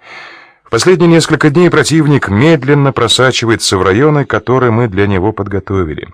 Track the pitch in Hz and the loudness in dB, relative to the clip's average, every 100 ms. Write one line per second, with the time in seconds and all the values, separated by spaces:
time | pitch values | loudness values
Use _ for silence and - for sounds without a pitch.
0 | - - - - - _ - 113 180 180 | -20 -20 -20 -20 -20 _ -6 -2 2 2
1 | 170 165 - 151 156 143 175 160 131 160 | 4 2 2 0 0 2 2 2 0 0
2 | 147 135 - 101 151 156 131 147 139 - | 2 0 0 0 2 2 2 0 0 0
3 | 117 - 127 - 113 107 - 98 95 101 | -2 2 0 0 -2 -2 0 0 2 2
4 | 151 147 131 107 - 127 123 113 120 92 | 2 0 -2 -4 -2 0 0 0 -2 -2
5 | 101 95 101 101 98 98 - 95 80 71 | -2 0 -2 -4 -6 -6 -4 -4 -4 -8
6 | - | -14